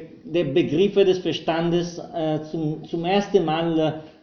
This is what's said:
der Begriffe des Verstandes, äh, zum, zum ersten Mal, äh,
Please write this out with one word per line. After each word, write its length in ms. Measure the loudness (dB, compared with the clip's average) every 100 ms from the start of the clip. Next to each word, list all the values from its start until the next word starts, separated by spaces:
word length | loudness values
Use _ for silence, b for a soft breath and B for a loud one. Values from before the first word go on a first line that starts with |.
| -8 -18
der 200 | -4 -2
Begriffe 640 | 2 2 2 2 2 4 4
des 140 | 2
Verstandes, 800 | -2 -2 -2 -2 0 0 -2 -8
äh, 440 | -10 -4 -2 -2 -4
zum, 340 | -4 -4 -4
zum 220 | -6 -4 0
ersten 400 | 0 2 2 2
Mal, 320 | 0 0 2
äh, 140 | 0 -2 B B